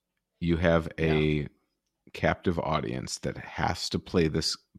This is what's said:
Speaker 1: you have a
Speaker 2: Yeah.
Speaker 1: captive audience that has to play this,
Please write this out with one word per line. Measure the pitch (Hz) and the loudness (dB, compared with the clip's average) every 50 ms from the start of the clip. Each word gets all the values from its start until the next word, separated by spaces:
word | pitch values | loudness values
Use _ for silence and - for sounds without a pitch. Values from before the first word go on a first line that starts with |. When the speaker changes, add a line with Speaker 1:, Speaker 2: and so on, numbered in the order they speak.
| _ _ _ _ _ _ _ - | _ _ _ _ _ _ _ -4
Speaker 1:
you | - 85 85 80 | 0 0 2 4
have | 87 85 82 85 80 - - - | 4 4 4 4 2 0 -4 0
a | 80 80 78 | 2 2 4
Speaker 2:
Yeah. | 78 78 76 76 76 71 - _ _ _ _ _ _ _ _ _ _ _ _ - | 4 4 2 2 0 -2 -6 _ _ _ _ _ _ _ _ _ _ _ _ -6
Speaker 1:
captive | - - 80 82 - - 98 87 82 | -2 0 0 0 0 -2 -2 -2 -2
audience | - - 78 78 67 55 60 65 - - - - | -2 -2 -2 -2 -2 -4 -6 -6 -8 -8 -8 -8
that | - - - - | -6 -8 -8 -8
has | - - - - 82 82 85 - - - | -10 -12 -6 -2 -2 -2 -2 -2 -6 -4
to | - 87 | -4 -6
play | - - - 95 82 78 | -4 0 2 2 2 2
this, | 73 82 78 - - - _ _ - | 2 0 -2 -2 -4 -6 _ _ -20